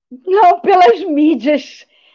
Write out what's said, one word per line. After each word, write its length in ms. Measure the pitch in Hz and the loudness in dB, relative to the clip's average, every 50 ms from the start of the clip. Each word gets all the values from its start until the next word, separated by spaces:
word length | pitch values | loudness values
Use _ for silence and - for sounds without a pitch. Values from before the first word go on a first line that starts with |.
| _ _ | _ _
não 500 | 247 254 - 370 370 415 381 349 349 349 | -20 -14 -6 -4 0 2 2 2 0 0
pelas 420 | - 370 392 370 349 480 453 311 370 | 0 0 2 2 4 2 2 0 -4
mídias 840 | 359 294 285 302 320 320 226 208 294 302 254 - - - - _ _ _ _ _ _ | -6 -2 -2 0 0 -2 -2 -2 -4 -4 -4 -6 -12 -20 -20 _ _ _ _ _ _